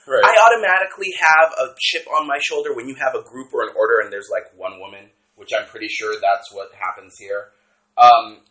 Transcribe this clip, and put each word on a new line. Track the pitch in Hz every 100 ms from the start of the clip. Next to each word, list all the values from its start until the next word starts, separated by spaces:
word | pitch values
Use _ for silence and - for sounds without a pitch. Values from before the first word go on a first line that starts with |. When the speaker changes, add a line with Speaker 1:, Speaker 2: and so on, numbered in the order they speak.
| -
Speaker 1:
Right. | 131
Speaker 2:
I | 208 220 226
automatically | 226 202 185 190 - 190 180
have | 160 156 160 -
a | 131 -
chip | - 165 -
on | 156 147
my | 143
shoulder | 143 147 147
when | 123 127
you | 135
have | 135 123
a |
group | - 123 131
or | 120 110
an | 107
order | 110 113
and | 101
there's, | 101 101
like, | 95 - 90
one | 92 95
woman, | 98 101 101 _ _ _
which | 101
I'm | 110 -
pretty | 113 107
sure | - 107 107
that's | 98 98 -
what | 101 98
happens | - 95 98 95 -
here. | 101 101 104 _ _ _ _ -
Um, | 120 117 113 104 _